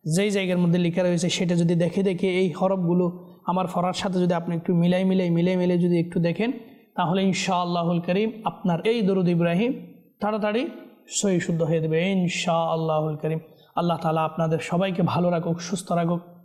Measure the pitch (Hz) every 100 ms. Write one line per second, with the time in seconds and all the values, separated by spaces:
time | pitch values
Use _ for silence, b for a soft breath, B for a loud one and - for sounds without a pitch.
0 | 156 165 208 202 185 180 175 175 170 175
1 | 180 175 175 - 180 175 170 170 170 196
2 | 196 180 190 180 190 147 190 190 170 175
3 | 180 175 B B - 185 180 180 180 180
4 | 202 180 180 175 170 170 170 170 175 180
5 | 190 185 180 170 175 185 180 175 175 175
6 | 170 185 170 170 233 - B B B -
7 | 170 190 190 175 - 180 175 170 170 175
8 | 175 185 220 - - - 185 165 220 240
9 | 196 190 175 170 170 170 240 - - -
10 | _ _ 208 214 208 214 330 - - -
11 | - - 202 180 175 165 160 165 160 160
12 | 180 196 175 - - 165 165 165 160 156
13 | 156 151 160 160 - B B - 175 165
14 | 165 160 156 156 165 160 - 175 190 180
15 | 170 160 175 175 165 170 - 196 - 170
16 | 170 170 - -